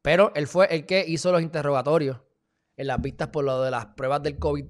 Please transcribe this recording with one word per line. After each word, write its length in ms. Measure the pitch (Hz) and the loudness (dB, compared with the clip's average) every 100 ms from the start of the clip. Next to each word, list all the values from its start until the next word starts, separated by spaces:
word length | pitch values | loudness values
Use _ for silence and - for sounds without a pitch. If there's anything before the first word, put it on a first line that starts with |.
pero 300 | 143 175 214 | 2 4 4
él 120 | 147 143 | 2 -2
fue 200 | 175 190 | 2 2
el 180 | 165 | 2
que 180 | 147 185 160 | 0 0 0
hizo 240 | 160 180 | -2 2
los 100 | 180 | 2
interrogatorios 760 | 165 160 143 135 135 165 139 127 _ _ _ _ _ - | 0 -4 0 0 2 2 2 -6 _ _ _ _ _ -10
en 100 | 135 | -6
las 140 | 120 | -4
vistas 280 | 135 - 156 | -6 -6 -6
por 160 | 151 | -2
lo 160 | 139 131 | -2 0
de 100 | 131 | -2
las 160 | 123 107 | -4 -8
pruebas 340 | - 131 143 | -6 -2 -2
del 160 | 147 143 | -2 -4
covid 280 | 160 143 | -4 -4